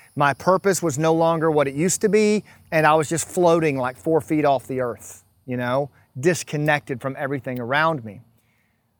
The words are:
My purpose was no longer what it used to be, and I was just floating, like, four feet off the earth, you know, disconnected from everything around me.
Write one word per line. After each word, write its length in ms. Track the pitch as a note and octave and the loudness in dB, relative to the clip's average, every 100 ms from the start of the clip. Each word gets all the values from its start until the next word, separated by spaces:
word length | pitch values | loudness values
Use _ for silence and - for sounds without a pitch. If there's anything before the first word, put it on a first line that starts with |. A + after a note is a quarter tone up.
| _ - | _ -2
My 180 | C#3+ | 0
purpose 480 | C3+ - F#3 G3 F3 | 0 2 2 2 0
was 160 | E3+ C3+ | -2 0
no 160 | D#3+ | 2
longer 380 | E3 E3 E3 D#3+ | 2 2 2 2
what 160 | D3+ C#3 | 2 0
it 80 | C3+ | 0
used 260 | F3+ - | -2 0
to 80 | G#3+ | 2
be, 360 | G#3+ G#3+ G#3+ - - _ | 2 4 0 -4 -16 _
and 160 | D#3+ D3+ | 2 4
I 80 | D#3 | 4
was 140 | D3+ | 2
just 180 | E3 - | -4 -4
floating, 500 | - F3 E3+ D#3+ C3+ | 0 4 4 2 -2
like, 200 | B2+ B2+ | -4 -6
four 240 | E3 D#3+ | -2 -2
feet 240 | - D#3 D3 | 0 0 2
off 200 | C3+ - | 0 -2
the 140 | C3 | -6
earth, 440 | B2 G#2+ - - _ _ - | -4 -6 -14 -20 _ _ -8
you 120 | B2 | -6
know, 340 | B2 C3 C#3+ _ _ C3 | -4 -4 -4 _ _ -4
disconnected 840 | D#3 E3+ - D3+ D3+ D3 - C3 | -2 -2 -4 -4 0 -2 -2 -8
from 140 | C3+ C#3 | -8 -6
everything 420 | C#3 C#3+ C3+ B2 | -6 -6 -8 -8
around 460 | A#2 C#3+ D#3+ D#3 A2 | -4 0 0 -2 -8
me. 160 | F#2+ - _ _ _ _ _ _ | -18 -20 _ _ _ _ _ _